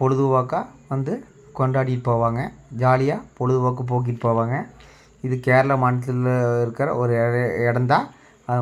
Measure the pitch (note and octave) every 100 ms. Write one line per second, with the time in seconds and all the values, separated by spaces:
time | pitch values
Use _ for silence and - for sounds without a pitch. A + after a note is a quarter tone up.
0 | C3 C3+ C3+ C3 B2 E3+ B3 - - C3+
1 | C3+ A#3+ - - - - C3 C3 B2+ B2
2 | A#2+ A#2 A#2 A#2 E3 - - A#2 B2+ C3
3 | C3+ F#3+ - - B2+ C3 B2+ B2+ B2 B2
4 | B2 A#2 A#2 A2+ A2+ C#3 A3+ - - -
5 | - _ C3 B2+ B2+ B2+ C#3 C3 B2+ B2
6 | B2 B2 B2+ B2+ A#2+ A#2+ A#2 A2+ D3 A#2+
7 | A#2+ A#2 A#2+ A#2+ A#2+ E2 A#2+ B2 B2 D#3
8 | C#4 - - _ - B2